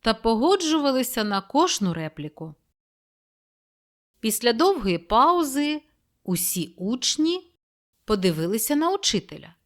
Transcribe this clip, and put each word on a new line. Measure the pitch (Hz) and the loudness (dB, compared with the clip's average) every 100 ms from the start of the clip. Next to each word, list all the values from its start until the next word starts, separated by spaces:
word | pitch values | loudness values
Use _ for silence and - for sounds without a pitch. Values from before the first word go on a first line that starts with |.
та | - | -2
погоджувалися | 220 226 226 285 392 330 320 285 262 247 - | -2 0 2 4 2 2 0 2 0 -2 -2
на | 208 196 | -2 -4
кожну | - 277 349 - 190 | -2 2 2 2 -2
репліку. | 165 156 - 151 - 160 151 _ _ _ _ _ _ _ _ _ _ _ _ _ _ _ _ | -2 -8 -10 -14 -12 -18 -18 _ _ _ _ _ _ _ _ _ _ _ _ _ _ _ _
Після | 220 202 240 | -4 0 0
довгої | 233 349 370 196 170 | 2 2 2 -2 -4
паузи | - 220 294 349 311 269 294 302 _ _ _ _ | 0 4 4 4 0 -2 -2 -4 _ _ _ _
усі | - 175 - 180 160 - | -6 -4 -2 -4 -6 -8
учні | 185 254 - - 311 359 _ _ _ _ _ _ | -6 -4 -2 0 0 0 _ _ _ _ _ _
подивилися | - 214 185 160 170 220 - 294 | -2 0 2 0 -2 -2 0 0
на | 320 | 2
учителя. | 392 - 202 - - - _ | 0 -2 -2 -6 -18 -20 _